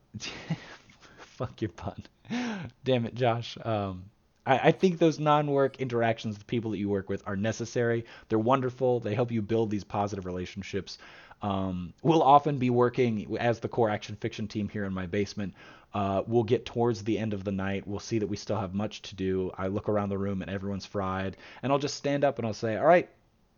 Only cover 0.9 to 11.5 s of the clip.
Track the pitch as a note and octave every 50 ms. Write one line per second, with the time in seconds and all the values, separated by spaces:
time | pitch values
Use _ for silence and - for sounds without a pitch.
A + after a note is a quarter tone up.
0.9 | - _ - - - - - - - - B2+ - - - A2+ G2+ - - - G2+
1.9 | F2 - - - _ _ - - G#3+ B3 B3 A#3 G#3+ G3 E3 - - _ - B2+
2.9 | B2+ B2 A#2 A2 A2 A#2 B2+ A#2+ A2+ A#2 A2+ - - - - A#2+ A2 G#2 G2+ G2
3.9 | F#2 F#2 F#2 G2 _ _ _ _ _ _ - A#2 C3+ A#2+ - D#3 D#3+ - - F#3+
4.9 | E3+ D#3+ E3+ D#3+ C#3+ C3+ D3+ D3+ D3 D3+ D3+ C#3+ C#3 C#3 C#3 C3 C3+ - C3 B2+
5.9 | A#2+ A#2 A#2 A#2 A2+ - - A#2 G#2 G#2 G#2+ - B2+ A#2+ G#2+ A2+ G#2 F2 G2+ G2+
6.9 | G2+ G2 F#2+ - G2 G2 - - G2+ F#2+ G2+ A2+ G#2+ - A#2 - - B2+ A#2+ A#2
7.9 | A#2 A#2 A2+ - - - - - A2 A2 A2 A#2 C3+ C3+ B2+ B2+ B2 - C3 B2+
8.9 | B2 A#2+ A#2+ G#2 G#2+ A#2+ B2 A#2 A#2 A2+ G#2 G2 A2+ A2+ A2+ G#2+ G#2+ G2+ F2+ -
9.9 | - G#2 G2+ G2+ G#2 G2 F#2 F#2 F2+ F2+ F2+ - - G2 F#2+ - - G2 F2 -
10.9 | - - - - - - - - - - - G2+